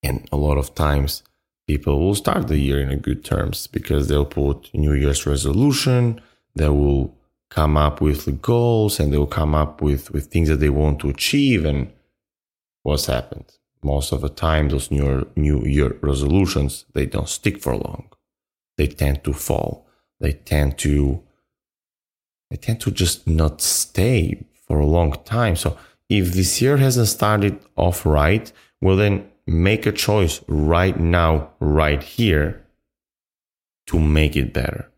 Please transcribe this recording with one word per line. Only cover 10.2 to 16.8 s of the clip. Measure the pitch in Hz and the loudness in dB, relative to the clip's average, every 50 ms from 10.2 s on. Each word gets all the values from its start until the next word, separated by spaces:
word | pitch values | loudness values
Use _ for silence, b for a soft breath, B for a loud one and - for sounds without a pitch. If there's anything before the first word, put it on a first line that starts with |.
| 69 - | -8 -2
things | - 82 82 78 | 0 0 2 2
that | 78 71 | 2 2
they | 76 73 | 2 2
want | 67 71 76 76 73 71 | 2 2 2 2 0 0
to | - 71 | -2 -6
achieve. | 69 - - - - 143 143 139 123 95 78 | -4 -4 -4 -2 0 2 2 2 2 2 0
And | 78 71 69 64 - - _ _ _ _ _ _ _ _ _ _ _ _ _ _ _ _ _ _ | 0 -2 -2 -4 -6 -10 _ _ _ _ _ _ _ _ _ _ _ _ _ _ _ _ _ _
what's | - 76 69 - - | -2 -2 -2 0 -2
happened? | 67 60 58 - - - 65 _ _ _ _ _ _ _ - | -4 -4 -4 -8 -16 -18 -18 _ _ _ _ _ _ _ -4
Most | 71 69 71 69 - | -2 -2 0 -2 -2
of | - 69 | -4 -4
the | - 69 | -4 -6
time, | - - - 80 78 78 76 71 | -6 -2 -2 0 2 2 2 0
those | 71 69 67 - | 0 -2 -4 -2
New, | 73 71 71 69 67 65 - - - | -2 0 0 0 0 -2 -4 -4 -4
New | - 76 73 73 65 55 | -2 0 2 2 0 0
Year | - 69 71 71 64 - - | 0 2 2 2 2 0 -4
resolutions, | - 73 69 67 71 71 80 98 98 87 - 76 71 69 - - | -2 -2 -2 0 0 2 2 2 2 2 0 -2 -2 -2 -4 -8